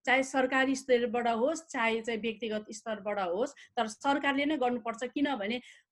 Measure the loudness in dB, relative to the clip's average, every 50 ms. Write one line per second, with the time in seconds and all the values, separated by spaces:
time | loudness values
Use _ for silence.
0 | 0 2 4 4 4 2 2 2 2 2 4 2 2 2 2 0 2 4 4 4
1 | 4 2 0 0 0 2 2 2 2 2 0 0 -6 -8 -4 0 0 0 0 0
2 | -2 -2 -4 -2 -2 -4 -4 -4 -6 -4 -4 -4 -6 -8 -14 -12 -8 -8 -8 -6
3 | -4 -4 -2 -2 -2 -2 0 0 -2 -2 -4 -10 -20 -10 -4 -4 -4 -4 -4 -4
4 | 0 0 0 2 2 0 0 2 2 0 0 2 0 0 0 -2 -4 -6 -6 -6
5 | -6 -6 -2 -2 0 0 0 -2 -4 -4 -4 -6 -8 -12 -20 -20 _ _